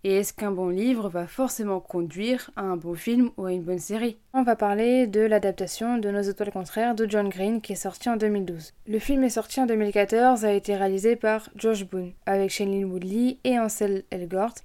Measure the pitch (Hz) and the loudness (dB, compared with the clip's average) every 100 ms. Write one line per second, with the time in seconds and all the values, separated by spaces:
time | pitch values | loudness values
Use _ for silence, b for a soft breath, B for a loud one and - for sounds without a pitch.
0 | 196 190 208 - 208 185 185 180 240 240 | 2 2 0 -6 -4 -2 -2 0 0 0
1 | 202 175 175 - 262 - 208 185 - 180 | -2 -4 -6 -4 -4 -2 -4 -4 -4 -4
2 | 170 175 220 254 - - 190 175 170 170 | -4 -4 -2 -2 -4 -8 -4 -4 -6 -6
3 | - 240 240 - 185 180 170 180 160 214 | 0 2 2 0 -4 -4 -4 -6 -4 -4
4 | 233 220 _ 262 240 226 208 208 233 254 | -4 -6 _ 0 2 2 2 2 4 4
5 | 240 208 220 214 196 185 180 - 226 240 | 4 2 4 4 2 -2 -6 -4 -2 -2
6 | 202 202 202 196 202 196 175 220 233 220 | 0 -2 -2 -4 -6 -6 -6 -2 0 0
7 | 220 208 202 185 196 226 - 190 196 - | 0 2 0 -2 -2 -2 -4 -6 -6 -4
8 | 247 226 214 208 180 165 151 - - 214 | -2 0 2 0 -2 -8 -14 -18 -4 -2
9 | - 269 262 226 - - 254 220 208 208 | 2 2 2 0 -4 -2 2 2 2 2
10 | 202 220 254 247 214 202 196 196 196 190 | 4 6 6 6 4 2 0 0 0 2
11 | 214 233 220 220 - - 226 214 190 185 | 2 2 0 0 -4 -2 0 0 -4 -8
12 | 180 - - 196 196 - 202 196 196 180 | -8 -8 -2 0 0 -2 -2 0 -2 -4
13 | 185 214 247 262 254 240 220 - 208 190 | -4 0 0 0 0 0 0 0 -2 -2
14 | - 185 175 185 220 - | -4 -8 -4 -2 -2 -4